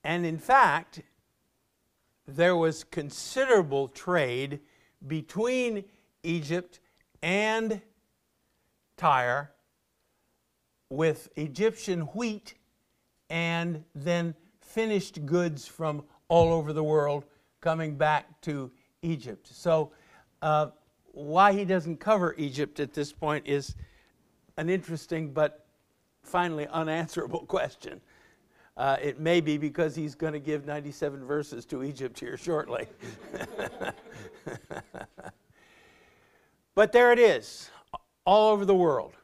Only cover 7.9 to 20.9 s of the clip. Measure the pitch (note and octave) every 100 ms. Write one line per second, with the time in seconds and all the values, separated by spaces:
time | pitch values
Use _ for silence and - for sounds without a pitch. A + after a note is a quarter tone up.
7.9 | _ _ _ _ _ _ _ _ _ _
8.9 | - E3+ C3 B2 B2+ D3 _ _ _ _
9.9 | _ _ _ _ _ _ _ _ _ _
10.9 | C3+ D#3+ D3 - - D3+ C3+ A3 A3 -
11.9 | F3 D3 G#3 A#3+ G#3 - - _ _ _
12.9 | _ _ _ _ E3 E3+ E3+ E3+ D#3 D#3
13.9 | C#3+ D3+ E3+ E3+ D#3 _ _ - A3 A3
14.9 | G3+ F#3+ E3 C#3+ F3 E3+ C#3+ - - D#3+
15.9 | D3 - _ _ E3+ E3 E3 D3+ D#3 D3+
16.9 | D#3 D3 C#3+ - _ _ _ E3+ D#3+ D#3
17.9 | C#3 D3+ D3 - - - D3 B2+ _ _
18.9 | _ E3 D#3+ A#2+ G2+ _ - F3 D#3+ D3
19.9 | _ _ - _ _ D#3 D3+ D3+ _ _